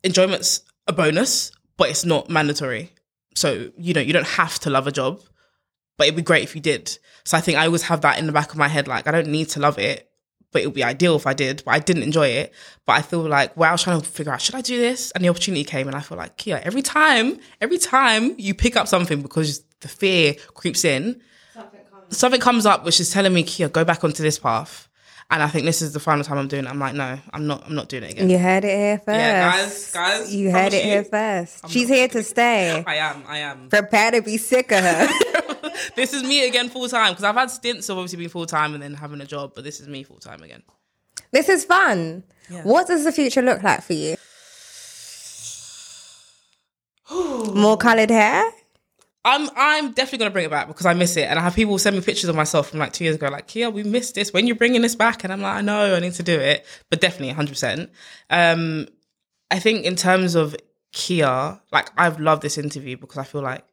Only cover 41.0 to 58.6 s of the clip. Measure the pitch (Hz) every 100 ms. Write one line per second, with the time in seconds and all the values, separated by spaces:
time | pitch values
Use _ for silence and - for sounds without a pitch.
41 | _ - _ 269 311 370 - 359 349 190
42 | 160 175 - _ - 175 165 294 359 339
43 | 302 302 269 262 247 240 190 - - 160
44 | 151 160 - - - - - - - -
45 | - - - - - - - - - -
46 | - - _ _ _ _ _ _ _ _
47 | _ 339 330 254 220 196 208 220 233 226
48 | 220 226 208 320 453 - _ _ _ _
49 | _ _ 240 285 302 - 285 302 285 226
50 | 262 247 214 190 156 147 160 156 175 175
51 | 175 170 143 160 175 185 214 190 208 196
52 | 175 165 175 160 151 160 143 156 143 -
53 | 165 156 143 143 - 220 233 208 208 240
54 | 240 - 202 185 240 226 240 247 233 233
55 | 226 226 185 196 196 202 202 208 202 180
56 | 180 175 175 160 135 147 - - _ 165
57 | 180 - 135 147 147 135 123 135 175 _
58 | - - _ 175 170 165